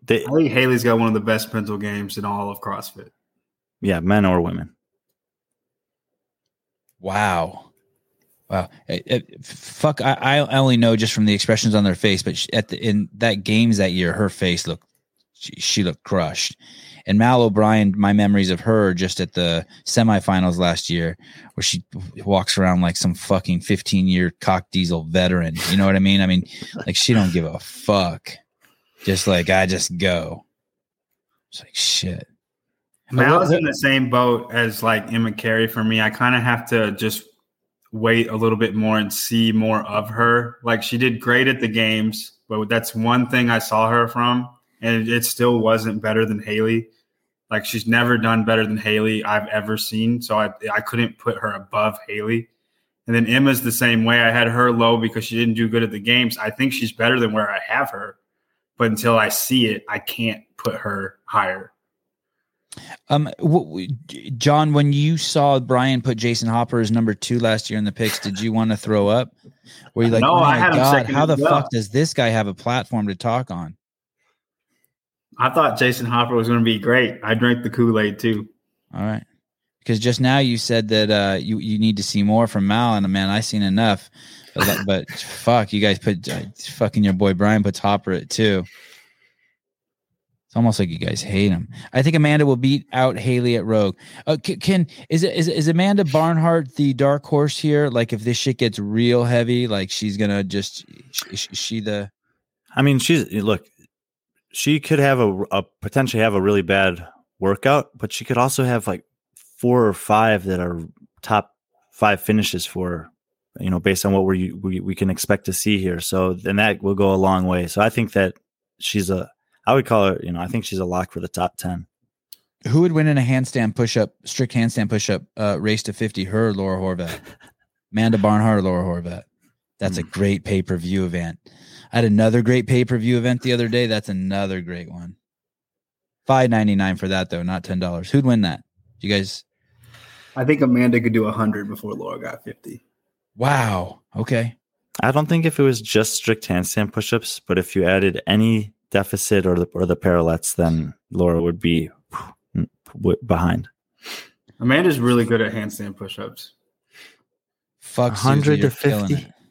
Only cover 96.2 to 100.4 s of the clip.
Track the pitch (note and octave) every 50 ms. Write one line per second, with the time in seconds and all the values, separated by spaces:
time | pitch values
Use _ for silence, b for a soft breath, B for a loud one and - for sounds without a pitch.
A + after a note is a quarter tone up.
96.2 | D#3+ E3 E3+ D#3+ D#3+ E3+ E3 E3 D3 C3 - - D3 C#3 C3 A#2+ C#3 C#3 C#3+ C#3+
97.2 | - - D#3 C#3+ D3 C#3+ - - - D3+ D3 D3 D3 C#3 A#2 A#2 A#2 - A#2 G#2
98.2 | A2 B2 A#2 - - C3+ A#2+ - B2 A2+ - - G2+ G2+ G#2+ A2+ A#2+ A#2+ A#2+ A#2+
99.2 | A#2+ A#2+ B2 A#2+ A#2 A#2+ B2 B2 B2 A2+ G#2+ G2 F#2 F#2 - - G#2+ G#2+ G2 G#2
100.2 | G#2+ G2+ G2+ G2+